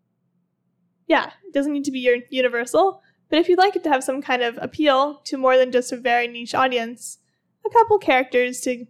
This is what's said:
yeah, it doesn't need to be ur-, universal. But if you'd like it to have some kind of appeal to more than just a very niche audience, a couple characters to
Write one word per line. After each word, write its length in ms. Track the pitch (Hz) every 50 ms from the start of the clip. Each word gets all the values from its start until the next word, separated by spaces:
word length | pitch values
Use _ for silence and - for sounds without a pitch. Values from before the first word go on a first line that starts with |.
| _ _ _ _ _ _ _ _ _ _ _ _ _ _ _ _ _ _ _ _ _
yeah, 240 | - 320 254 - - - _ -
it 60 | 381 -
doesn't 180 | 277 277 302
need 120 | 285 285 277
to 60 | 285
be 180 | 262 254 247 247
ur-, 160 | 240 247 240 -
universal. 720 | 269 254 254 247 240 233 240 - - 302 381 392 - - _ _ _ _ _ -
But 80 | 311 311
if 100 | 339 -
you'd 100 | 349 359
like 180 | 370 403 392
it 60 | 370 359
to 40 | 311
have 140 | 285 262 262
some 180 | - 262 285
kind 200 | 269 - 254 247
of 160 | 240 233 233 233
appeal 600 | - 254 - - 311 294 269 262 277 294 285 - -
to 120 | - 294
more 200 | 262 262 254 254
than 160 | 254 262 254
just 200 | 240 247 247 -
a 40 | 254
very 320 | 240 254 240 233 240 240 240
niche 260 | 240 233 240 226 -
audience, 640 | 247 262 262 247 233 226 233 247 - - - - - _ _ _ _ _ _ _ _ -
a 40 | 415
couple 280 | - 466 440 440 427 381
characters 640 | - 320 269 254 262 262 - 247 247 247 254 -
to 260 | - 262 247 240 247